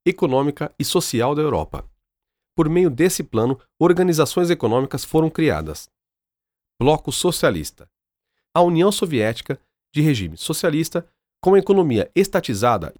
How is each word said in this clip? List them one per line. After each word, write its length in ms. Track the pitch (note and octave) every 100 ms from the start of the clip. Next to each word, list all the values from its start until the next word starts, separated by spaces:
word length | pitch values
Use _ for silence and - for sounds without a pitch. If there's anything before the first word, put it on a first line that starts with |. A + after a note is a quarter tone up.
| E3+
econômica 680 | - D#3+ C3 C#3+ - D3 -
e 40 |
social 520 | - F3+ - A2+ B2 D3
da 60 |
Europa. 460 | D3+ F#2 D#2 - - _ _ _ _ _ _ -
Por 140 | D#3
meio 200 | F3 F3+
desse 340 | B2 F3+ -
plano, 360 | D3+ A2 A#2+ C3+ _ -
organizações 720 | E3+ F3 F#3 D#3+ C#3+ F3+ E3+
econômicas 540 | E3+ A2+ A#2+ C3+ C3
foram 260 | - D#3+ D#3+
criadas. 600 | D#3+ D#3 D#2 D#2 D2+ - _ _ _ _ _ _ _ _ -
Bloco 300 | B2+ D#3 -
Socialista. 760 | - F3 - D3+ F2 C#2+ - - _ _ _ _ _ _ E3
A 60 |
União 300 | F3 E3+ G3
Soviética, 680 | G3+ F3+ C3 G#2+ A#2+ - C3+ _ _ _
de 80 | D3+
regime 360 | D#3 B2 F2 -
socialista, 720 | - D#3 F3+ D3+ D#3+ E3+ - _ _ _
com 140 | F#3
a 60 | G3
economia 520 | F#3+ G3 E3 G#2+ - F3+
estatizada 800 | G3 F#3 - G2+ A#2+ G#2+ D2+